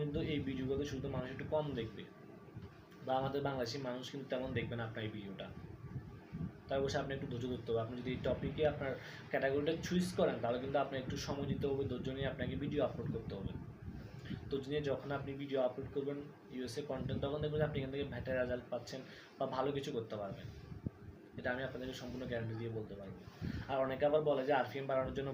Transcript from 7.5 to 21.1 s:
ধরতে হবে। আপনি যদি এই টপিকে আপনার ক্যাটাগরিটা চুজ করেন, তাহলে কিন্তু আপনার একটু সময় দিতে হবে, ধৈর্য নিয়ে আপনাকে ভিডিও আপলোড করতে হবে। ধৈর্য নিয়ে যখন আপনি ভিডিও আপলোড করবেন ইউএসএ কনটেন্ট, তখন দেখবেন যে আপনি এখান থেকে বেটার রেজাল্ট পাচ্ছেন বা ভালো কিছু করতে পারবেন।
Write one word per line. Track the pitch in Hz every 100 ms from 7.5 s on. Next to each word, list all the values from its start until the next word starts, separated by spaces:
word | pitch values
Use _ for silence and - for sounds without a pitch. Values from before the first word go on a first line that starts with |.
ধরতে | 123 -
হবে। | 113
আপনি | 113 123
যদি | 123
এই | 123 131
টপিকে | 123 135 - 151
আপনার | - 135 127 - - -
ক্যাটাগরিটা | 139 135 143 147 160 -
চুজ | 180 180 -
করেন, | 156 120
তাহলে | 117 123
কিন্তু | 135 143
আপনার | 135 135
একটু | 123 - -
সময় | 143 139
দিতে | 127 139
হবে, | 135 139
ধৈর্য | 123 131 135
নিয়ে | 135
আপনাকে | - 127 131
ভিডিও | 147 147 123
আপলোড | - 113
করতে | 113 - 98
হবে। | 95 90 - - - - - - - - -
ধৈর্য | 139 135
নিয়ে | 147 143
যখন | 135 139 139
আপনি | 135 135
ভিডিও | 139 131 127
আপলোড | 135 127
করবেন | 143 135 143 143 - -
ইউএসএ | 127 123 147 143
কনটেন্ট, | 131 127 131
তখন | 139 151
দেখবেন | 151 151
যে | 151
আপনি | 147
এখান | 131
থেকে | 139 131
বেটার | 123 123 131
রেজাল্ট | 123 123 -
পাচ্ছেন | 120 - 131 - - - -
বা | 131 127
ভালো | 139 139
কিছু | 143 123
করতে | 113 110
পারবেন। | 98 - - - - - - - -